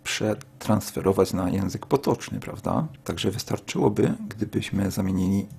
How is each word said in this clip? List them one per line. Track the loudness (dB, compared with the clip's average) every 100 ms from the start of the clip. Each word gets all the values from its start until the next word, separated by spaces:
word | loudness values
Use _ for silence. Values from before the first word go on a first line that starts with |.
przetransferować | -8 -2 0 -2 -6 -10 0 0 0 0 2 4 4
na | 2 0
język | 0 -2 -4 0
potoczny, | 2 2 -2 -2 -8
prawda? | -8 -6 -2 0 -2 -6
Także | -6 -2 0
wystarczyłoby, | -2 -2 -4 -2 2 2 4 2 0 -6
gdybyśmy | -6 -4 -2 -2 0 0
zamienili | 0 0 2 2 2 -2